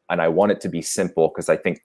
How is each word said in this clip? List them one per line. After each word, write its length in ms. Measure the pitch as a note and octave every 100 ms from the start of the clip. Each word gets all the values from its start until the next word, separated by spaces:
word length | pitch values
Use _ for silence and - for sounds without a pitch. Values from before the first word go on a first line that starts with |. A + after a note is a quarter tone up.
| -
and 100 | F2
I 80 | E2
want 240 | E2 G#2
it 80 | G2
to 60 | F#2
be 140 | E2+
simple, 480 | - - F#2 - D#2+
'cause 180 | - E2
I 80 | D#2+
think 240 | F#2 F2